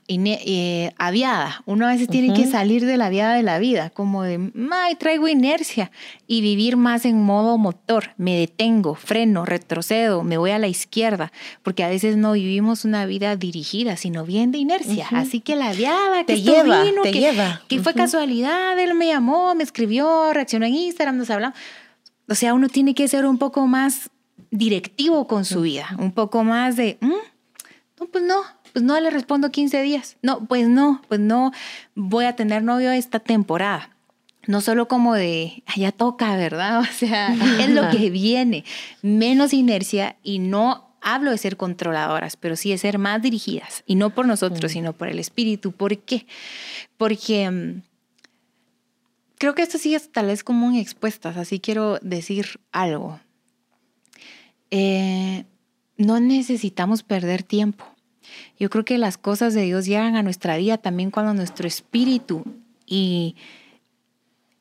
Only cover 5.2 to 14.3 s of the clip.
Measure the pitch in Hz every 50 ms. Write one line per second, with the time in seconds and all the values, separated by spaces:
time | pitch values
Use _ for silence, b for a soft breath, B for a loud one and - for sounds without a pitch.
5.2 | 311 320 302 262 247 277 320 339 311 - - 226 185 - B B B B B B
6.2 | B - 233 226 208 208 208 202 220 240 247 247 240 240 233 233 240 247 226 214
7.2 | 208 202 202 208 214 233 233 220 208 180 165 - _ - 233 214 - - - -
8.2 | 175 185 180 170 165 165 _ - 220 226 226 214 185 147 147 - - - 214 226
9.2 | 233 220 202 170 175 175 175 170 - - 165 165 170 - 220 226 233 220 190 170
10.2 | 170 170 165 160 175 190 208 214 214 196 175 - - - - 220 226 226 208 175
11.2 | 156 165 B B B B B B B 185 180 - 175 175 190 190 208 220 214 214
12.2 | 214 214 208 208 190 190 190 202 214 226 233 214 - 220 214 208 196 190 196 196
13.2 | 202 208 208 185 185 175 170 165 147 - - 208 240 233 175 - - 180 165 165
14.2 | 160 170